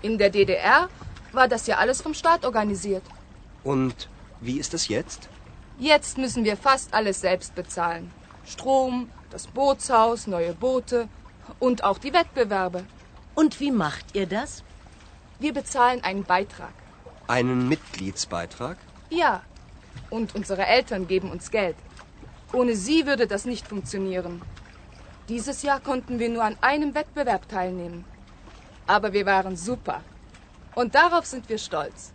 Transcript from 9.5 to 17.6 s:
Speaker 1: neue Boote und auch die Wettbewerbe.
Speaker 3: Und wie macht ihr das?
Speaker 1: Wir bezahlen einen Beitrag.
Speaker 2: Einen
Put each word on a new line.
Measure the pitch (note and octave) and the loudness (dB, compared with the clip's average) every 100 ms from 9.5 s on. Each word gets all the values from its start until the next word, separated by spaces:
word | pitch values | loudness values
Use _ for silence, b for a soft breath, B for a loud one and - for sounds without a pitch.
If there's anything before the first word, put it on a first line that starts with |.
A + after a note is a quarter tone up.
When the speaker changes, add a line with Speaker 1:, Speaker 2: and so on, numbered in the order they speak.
| A#3+ C#4 C#4 - A#3+ A3+ A#3 - | 0 2 2 2 4 4 2 -4
Speaker 1:
neue | F3+ E3+ | -2 -2
Boote | E3 B3 C4 A#3+ B3 A3+ - - - B B | 0 0 0 0 -2 -2 -12 -20 -20 B B
und | B3+ B3 | 0 2
auch | - F#3+ | 0 0
die | C#4 | 2
Wettbewerbe. | E4+ E4+ - A3 G3+ F#3 F3 F#3+ - - - - - | 2 2 0 0 0 -2 -4 -10 -18 -20 -20 -8 2
Speaker 3:
Und | D#4 - | 2 4
wie | C#4+ | -2
macht | A#3+ D#3 - - G3+ | 0 0 -4 -6 -4
ihr | F#3 | -2
das? | G3+ C#4+ - - - - - - - - - | -4 -6 -12 -18 -20 -20 -20 -20 -20 -20 -6
Speaker 1:
Wir | D4 | -4
bezahlen | C4+ C#4 C#4 A#3+ B3 | -4 -6 2 2 4
einen | - G3 | -2 -4
Beitrag. | G3 F#3 G3+ - D3+ - - - - - - | 0 0 0 -10 -16 -16 -20 -20 -20 -20 -2
Speaker 2:
Einen | B2 B2 B2+ | 0 2 2